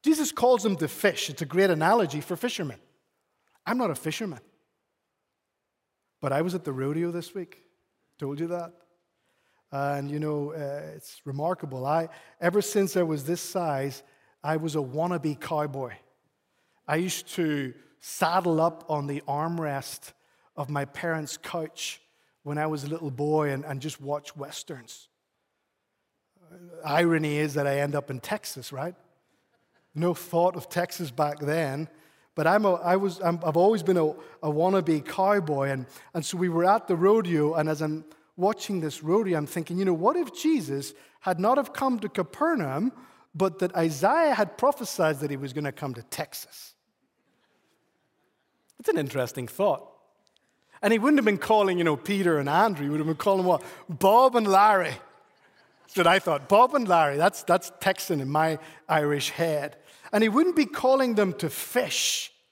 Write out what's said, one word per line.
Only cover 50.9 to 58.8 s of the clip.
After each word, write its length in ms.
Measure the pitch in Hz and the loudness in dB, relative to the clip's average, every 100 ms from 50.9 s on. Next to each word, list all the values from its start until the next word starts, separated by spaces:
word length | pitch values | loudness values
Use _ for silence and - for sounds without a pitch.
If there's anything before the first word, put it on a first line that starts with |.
he 80 | 226 | 4
wouldn't 200 | 247 294 | 4 4
have 80 | 214 | 4
been 100 | 202 | 0
calling, 400 | - 220 196 180 | 2 4 4 2
you 80 | |
know, 120 | 170 143 | 2 0
Peter 420 | - 202 180 156 | -2 0 2 2
and 100 | 139 | 2
Andrew. 360 | 160 220 165 | 4 4 2
He 60 | 143 | -2
would 80 | 151 | -2
have 80 | 156 | -2
been 80 | |
calling 300 | 156 202 190 | 0 2 2
what? 180 | 180 165 - - - | 4 2 0 -18 -14
Bob 480 | 156 190 226 262 240 | 2 6 8 8 4
and 100 | 214 | 4
Larry. 480 | 190 208 202 160 - - _ _ _ _ _ _ _ | 6 8 6 0 -6 -16 _ _ _ _ _ _ _
That's 140 | _ - | _ 2
what 80 | 170 | 6
I 120 | 190 | 6
thought. 300 | 185 147 139 | 4 -2 4
Bob 260 | 202 254 | 6 8
and 140 | 277 220 | 4 4
Larry. 300 | 175 147 143 | 4 4 4
That's, 240 | 180 - | 2 2
that's 280 | - 190 - - | 2 2 0 -2
Texan 420 | 196 185 - 156 | -2 -2 -2 -2
in 100 | 135 | 0
my 280 | 151 160 151 - - | 2 2 0 -8 -20